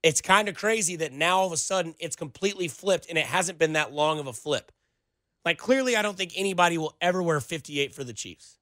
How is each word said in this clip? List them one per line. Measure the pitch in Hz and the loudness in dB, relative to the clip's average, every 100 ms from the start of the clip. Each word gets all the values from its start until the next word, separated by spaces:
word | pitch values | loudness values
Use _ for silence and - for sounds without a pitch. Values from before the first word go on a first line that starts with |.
It's | 165 151 | 2 0
kinda | - 196 208 | 4 4 4
crazy | 180 208 226 175 170 | -2 0 0 -2 -4
that | 156 | -6
now | 135 165 185 | 0 2 2
all | 190 | 2
of | |
a | 160 | -2
sudden | - 190 165 160 | -2 -2 -2 -6
it's | 165 - | -10 -8
completely | 156 - 196 190 175 | -10 -4 -4 -2 -6
flipped | - 190 175 - | -4 -2 -2 0
and | 165 | -2
it | 120 | 0
hasn't | 170 180 165 | 0 -2 2
been | 160 | 2
that | 156 151 | 4 0
long | 143 151 156 | 2 0 0
of | 135 | -6
a | |
flip. | 120 151 135 - _ _ _ _ _ _ _ | -8 -4 -4 -4 _ _ _ _ _ _ _
Like, | 170 170 | -4 -4
clearly, | - 269 254 | 2 2 4
I | 226 | 0
don't | 208 190 | 0 -4
think | 185 | -6
anybody | 175 196 175 175 170 | -2 -2 4 2 2
will | 151 _ | -4 _
ever | 175 180 | 0 2
wear | 175 151 | 0 0
fifty-eight | - 165 135 147 139 | -2 -10 -6 -4 -4
for | - | -4
the | 127 | -12
Chiefs. | 110 95 87 - _ | -10 -12 -14 -20 _